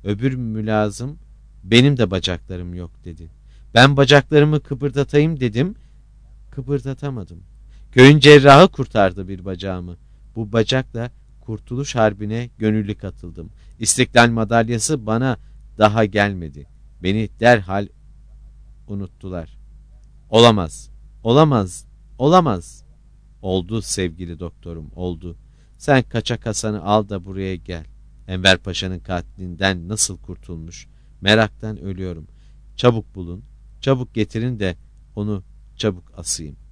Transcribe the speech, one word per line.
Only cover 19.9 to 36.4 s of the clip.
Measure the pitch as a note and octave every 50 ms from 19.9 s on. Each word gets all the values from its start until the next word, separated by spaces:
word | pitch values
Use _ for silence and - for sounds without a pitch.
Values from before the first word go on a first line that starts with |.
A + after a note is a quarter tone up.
| - - - - _ - _ -
Olamaz, | - A2+ A#2 A#2+ A2 G2+ F2 - - - - - - - - - - - -
olamaz, | A2+ A#2+ C#3+ D#3+ D3+ C#3 A2+ G2 F2+ - - - - - _ - - -
olamaz. | - B2 D3 F3 F#3 E3+ C#3+ A#2 G#2+ - - - - - - - _ _ _ _ _ _ _ - _
Oldu | - F#2+ F#2 F#2+ F2 F2 A2 A2+
sevgili | G2 - - - F#2 E2+ D#2+ E2+ F2+ E2+ E2+ D#2
doktorum, | F2+ E2 _ _ _ E2+ E2 E2 D#2 - -
oldu. | E2+ F2+ F2+ F2 D#2 F2+ F2 E2 - - _ _ _ _ _ _
Sen | _ - - C#3 C3 B2
kaçak | - - A#2 - - A#2+ - -
Hasan'ı | A#2 G#2 - - A2 G#2+ G2+ D#2+
al | G2 G#2 G#2+ G2+ G2+
da | G#2 F#2+ F2+
buraya | G2 F#2+ G2 F#2+ F#2+ F#2+
gel. | E2+ - - F2+ E2 D#2 - - - - - _ - -
Enver | - F#2 F#2 F2+ F#2+ F#2
Paşa'nın | F2 - G2 F2 - G2 F#2 F#2 E2+
katilinden | - - F2+ F2 - - - - F#2 F2+ F2 D#2+ F#2+ F#2+ F#2+ F2+ E2
nasıl | F2 A2 - - - F#2+
kurtulmuş? | - - - F2+ - - - F2 E2 D#2+ E2 - - - _ _ _ _ _ - -
Meraktan | F#2+ G2 G#2+ A2 A2 G#2 - - - A2 G#2+ F#2
ölüyorum. | D#2+ G2 F#2 F2+ F#2+ F2+ F2 D#2+ D#2 - - - - - - - - - -
Çabuk | - - B2 A#2 A2 - - -
bulun, | F#2+ F2+ E2+ F2 G2+ B2 - - - - - - -
çabuk | - C#3 C3+ B2+ B2+ - _
getirin | A2+ G#2 - - A2+ A#2 B2+ B2 G#2
de | G2+ F#2 F2 - - - _ - - _ -
onu | G#2 G#2 G#2+ G#2 F#2+ - - - - - - -
çabuk | - - G#2+ F#2 F2+ _ - _
asayım. | F#2+ D#2+ - - -